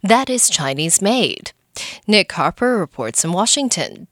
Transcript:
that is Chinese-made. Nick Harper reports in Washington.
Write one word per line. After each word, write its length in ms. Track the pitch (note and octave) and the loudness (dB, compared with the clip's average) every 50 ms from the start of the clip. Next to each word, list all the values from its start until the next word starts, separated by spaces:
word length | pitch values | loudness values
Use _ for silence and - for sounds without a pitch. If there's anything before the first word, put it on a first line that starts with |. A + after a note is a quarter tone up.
| - | 4
that 260 | F#3+ A3+ B3 C4+ B3+ | 4 4 4 4 0
is 200 | B3+ A#3+ - - | 0 0 0 0
Chinese-made. 1040 | - - D3 C3+ C3+ C#3 D#3 E3 E3 - F#3+ G3+ A#3+ C4 G3 B2 - - - - _ _ _ _ _ - - - - - _ | 0 0 -2 -4 -2 -2 0 0 0 2 2 2 2 2 0 0 -2 -6 -12 -18 _ _ _ _ _ -14 -12 -12 -14 -10 _
Nick 280 | - G#3+ G3+ F3+ - - | 4 4 4 4 2 -2
Harper 440 | F3 C3+ D#3 - - A#3+ B3 B3 | -2 -2 -2 0 0 -2 0 0
reports 460 | G#3+ E3+ - _ - A#2+ A2+ - - - | 0 -2 -4 _ -8 -6 -4 -2 -2 -2
in 80 | E3 | 0
Washington. 760 | F3 F#3 G#3+ - - C#4+ C#4 B3 - E3+ C#3 - - - - _ | 0 0 2 0 0 0 0 -2 -2 -2 -4 -6 -8 -16 -20 _